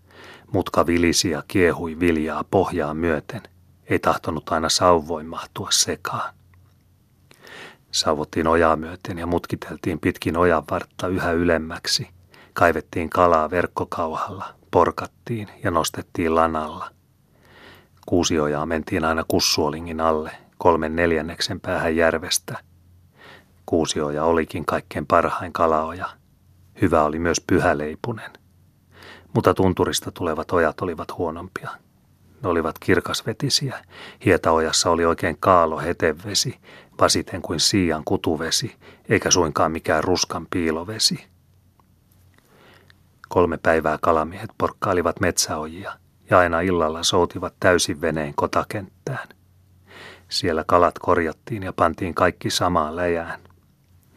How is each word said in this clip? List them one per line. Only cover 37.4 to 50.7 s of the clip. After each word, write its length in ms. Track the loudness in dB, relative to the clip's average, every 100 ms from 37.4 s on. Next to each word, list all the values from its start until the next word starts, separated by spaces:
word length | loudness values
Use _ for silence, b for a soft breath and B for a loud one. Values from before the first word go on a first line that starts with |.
kuin 180 | -6 -2
siian 440 | 0 2 2 0 -2
kutuvesi, 720 | -2 0 -2 -2 -4 -4 -10 B B 0
eikä 220 | 0 2
suinkaan 400 | 2 2 2 0
mikään 320 | 0 0 0
ruskan 440 | 2 0 -2 -6 -6
piilovesi. 800 | -4 -2 -2 -6 -2 -2 -2 -8 _ _ _ _ _ _ _ _ _ _ _ b b b b b b _ _ -2
Kolme 280 | 2 2 2
päivää 400 | 2 2 2 0
kalamiehet 480 | 2 2 0 -6 -14 -4
porkkailivat 600 | -4 -2 -2 0 0 0
metsäojia 800 | -2 0 -2 -4 -8 -12 -14 -16 _ _ 4
ja 80 | 6
aina 240 | 6 2
illalla 420 | 2 2 0 0
soutivat 500 | 0 2 2 -2 -10 0
täysin 420 | 4 4 2 -2
veneen 320 | -2 -2 -4 -4
kotakenttään. 920 | -2 -2 -4 -6 -10 _ -10 -10 -12 -20 _ _ _ _ B B B B B
Siellä 340 | -4 0 0
kalat 320 | 2